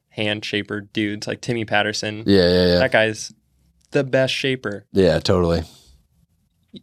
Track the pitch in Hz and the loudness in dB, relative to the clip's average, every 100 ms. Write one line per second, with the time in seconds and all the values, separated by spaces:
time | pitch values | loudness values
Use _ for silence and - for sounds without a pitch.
0 | _ - 107 104 - 104 98 104 98 - | _ -6 -4 -4 -4 -6 -6 -10 -8 -4
1 | 107 107 113 104 - 120 107 104 104 107 | -4 -4 -8 -10 -6 -6 -2 0 0 -4
2 | 107 107 110 98 87 90 90 87 131 120 | -6 -6 2 4 6 4 4 4 4 2
3 | 110 107 - - _ _ _ _ _ 143 | 2 -2 -12 -18 _ _ _ _ _ -4
4 | 135 131 131 - 135 131 107 101 _ 98 | 0 0 0 -2 -4 -4 -6 -10 _ 2
5 | 90 78 - 92 87 85 80 - _ _ | 4 4 2 2 2 0 -4 -16 _ _
6 | _ _ _ _ _ _ _ - | _ _ _ _ _ _ _ -20